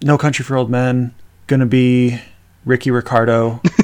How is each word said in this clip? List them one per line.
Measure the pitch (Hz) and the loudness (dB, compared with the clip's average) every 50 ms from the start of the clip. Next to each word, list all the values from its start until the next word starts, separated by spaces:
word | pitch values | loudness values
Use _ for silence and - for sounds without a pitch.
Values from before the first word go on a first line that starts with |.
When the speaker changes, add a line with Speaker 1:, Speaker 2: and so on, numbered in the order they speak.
Speaker 1:
No | - 143 147 | -2 0 0
Country | 139 151 151 131 - 123 | 2 0 -2 -2 -4 -4
for | - 135 | -4 -2
Old | 131 123 113 | -2 -2 0
Men, | 123 123 127 127 127 127 123 123 - - - - _ _ - | -2 -2 0 0 0 -2 -2 -4 -8 -14 -20 -20 _ _ -6
gonna | - 143 131 131 | -2 0 0 2
be | 113 127 127 123 123 123 123 123 123 123 120 - - - _ _ _ _ _ - | 2 2 2 4 4 2 2 2 0 -2 -4 -10 -16 -20 _ _ _ _ _ -4
Ricky | 123 127 120 - 135 | -2 -2 -2 0 -2
Ricardo." | 123 120 117 - 127 117 113 117 117 117 113 117 117 120 - | -2 -2 -2 -2 -2 0 0 2 0 0 0 -2 -2 -2 -2
Speaker 2:
<laughs> | - - - | 0 2 2